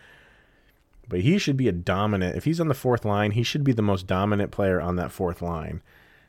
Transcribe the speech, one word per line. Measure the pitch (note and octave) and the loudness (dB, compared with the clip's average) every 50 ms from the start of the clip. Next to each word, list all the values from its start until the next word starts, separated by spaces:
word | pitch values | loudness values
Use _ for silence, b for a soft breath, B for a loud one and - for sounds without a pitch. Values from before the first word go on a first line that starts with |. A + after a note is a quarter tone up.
| b b b b b b b b b b b b b b b b b b _ - - - | b b b b b b b b b b b b b b b b b b _ -20 -12 -6
But | - F2+ | -2 0
he | F#2 C3 F#3 G#3 | 2 4 4 2
should | - - C#3 | 2 0 0
be | C3+ C3 A2+ | 2 2 2
a | F2+ | 0
dominant. | F2 E2+ - F2+ F#2+ G#2 G#2+ G#2+ F#2+ F#2 F2+ - | 0 0 0 0 2 2 2 2 0 0 0 -2
If | - - | -2 -2
he's | D3 E3 E3 | -2 0 0
on | E3 D#3 | 0 0
the | C#3 | -2
fourth | - - B2+ B2 A#2 - | 0 0 0 0 0 0
line, | G#2+ G2+ G2+ G#2 G#2 | 0 0 2 2 2
he | G2+ A#2 A#2 | 2 0 -2
should | - - - C#3 | -2 -2 0 0
be | C#3 B2 | 2 2
the | G#2+ G#2+ | 2 2
most | G#2 G2 F#2 F2+ | 2 2 0 0
dominant | F#2 F#2 F#2 G2 G#2 G#2 G2+ G2+ - | -2 0 0 2 2 2 2 0 -2
player | - - G2+ F#2+ F#2 F2+ | -2 0 2 2 2 2
on | D#2+ F2 F2+ | 0 -2 -2
that | F2+ F2 - | -2 -4 -4
fourth | - - - E2 F2+ - | -4 -4 -4 -4 -4 -4
line. | F2+ F2 E2+ D#2+ D#2 D2+ D2+ F2 - b b b b b b b b | -6 -6 -6 -6 -6 -8 -10 -12 -12 b b b b b b b b